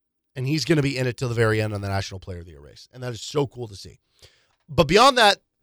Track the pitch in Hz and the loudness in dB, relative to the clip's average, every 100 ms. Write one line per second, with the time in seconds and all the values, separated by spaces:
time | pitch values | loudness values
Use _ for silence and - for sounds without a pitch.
0 | _ _ _ 135 127 156 123 156 139 127 | _ _ _ -8 -4 -2 0 0 0 -2
1 | 127 117 127 117 113 110 107 104 101 98 | -4 -4 -4 0 0 0 -2 -4 -6 -6
2 | - 95 98 87 87 71 71 - - 127 | -6 -12 -14 -16 -16 -20 -20 -20 -20 -16
3 | 123 113 - 147 135 123 113 95 76 - | -14 -12 -6 -4 -4 -6 -14 -16 -20 -20
4 | _ _ _ _ _ _ - 143 143 196 | _ _ _ _ _ _ -4 0 4 6
5 | 262 247 208 190 _ _ | 6 6 4 2 _ _